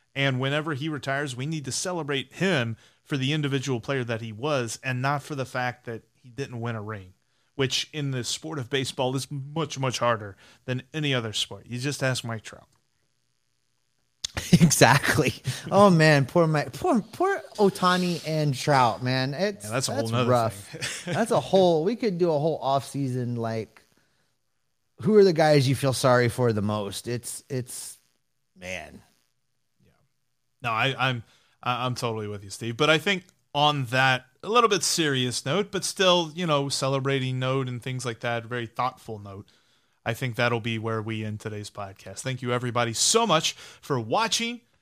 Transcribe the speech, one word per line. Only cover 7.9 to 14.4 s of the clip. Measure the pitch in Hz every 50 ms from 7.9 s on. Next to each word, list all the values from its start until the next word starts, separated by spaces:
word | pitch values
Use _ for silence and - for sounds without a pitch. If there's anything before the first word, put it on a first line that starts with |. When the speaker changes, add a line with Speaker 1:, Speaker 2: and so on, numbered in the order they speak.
Speaker 1:
in | - 151 143 139
the | 135 127 113
sport | - - - - 156 160 147
of | 120 110
baseball | - 135 135 - - - 131 127 131
is | 139 131 -
much, | 147 139 135 143 147 165 156 - - 135
much | 135 131 117 -
harder | 120 120 117 104 107 101 98 - - - - _ _
than | - 127 127 127 _ -
any | 156 147 143 135
other | 123 113 110 104
sport. | - - - 104 98 -
You | 95 117 123
just | 123 147 139 - 139
ask | 131 127 - -
Mike | 117 113 107 -
Trout. | - - 80 - _ _ _ _ _ _ _ _ _ _ _ _ _ _ _ _ _ _ _ _ _ _ _ _ _ _ _ _ _ _ _ - - -
Speaker 2:
<laughs> | -